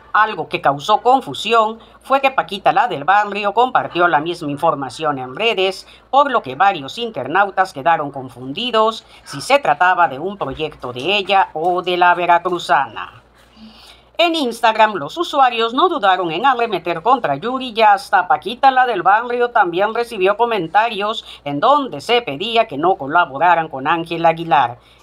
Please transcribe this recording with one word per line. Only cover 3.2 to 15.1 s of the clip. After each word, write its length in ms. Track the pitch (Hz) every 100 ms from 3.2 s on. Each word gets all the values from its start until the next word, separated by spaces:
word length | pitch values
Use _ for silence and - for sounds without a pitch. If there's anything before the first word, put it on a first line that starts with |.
| 208 202 202
compartió 540 | 202 247 156 135 170 175
la 120 | 151
misma 320 | 160 165 151
información 640 | 143 165 147 135 - 156 139
en 180 | 127 135
redes, 520 | 226 202 190 185 - - -
por 200 | 269 285
lo 120 | 240
que 120 | - 135
varios 440 | 196 180 135 -
internautas 720 | 233 220 127 175 202 190 185
quedaron 380 | 143 135 165 143
confundidos 920 | 139 127 120 131 151 247 226 220 220 - -
si 180 | - 139
se 160 | - 277
trataba 500 | 214 143 180 175 165
de 120 | 131
un 180 | 175 202
proyecto 560 | 143 127 156 - 127
de 240 | 123 143 202
ella 320 | 196 196 185
o 280 | 156 175 180
de 160 | 175 175
la 160 | 175
veracruzana. 1080 | 175 175 175 175 175 - 160 123 101 92 117 _ _ _ _ - - - - _ -
En 200 | 339 330
Instagram, 580 | 254 220 226 220 220
los 240 | 196 147